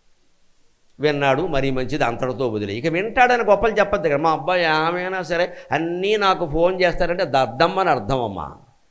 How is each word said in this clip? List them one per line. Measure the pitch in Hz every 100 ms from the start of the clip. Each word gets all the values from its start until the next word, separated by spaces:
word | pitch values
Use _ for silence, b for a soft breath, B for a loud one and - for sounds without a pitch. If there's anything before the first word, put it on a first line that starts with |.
| _ _ _ _ _ _ _ _ _ -
విన్నాడు, | 147 143 139 131
మరీ | 180 135 135
మంచిది, | 131 117 -
అంతటితో | 120 117 127 123 127
వదిలే. | 107 101
ఇక | 107 160
వింటాడని | 170 220 262 247 247
గొప్పలు | 226 196 226
చెప్పద్దు | 202 202 202 156
కదా. | 143
మా | 165
అబ్బాయి | 151 151 180
ఏమైనా | 165 156 160 180 185 190
సరే | 165 170 175 B B
అన్నీ | 143 165 175 196 214
నాకు | 196 185 165
ఫోన్ | 151 175 185
చేస్తారంటే | 180 165 170 180
దద్దమ్మని | 160 131 123 127 170 190 180
అర్థం | 131 101 135
అమ్మా. | 113 92 71 - - _ _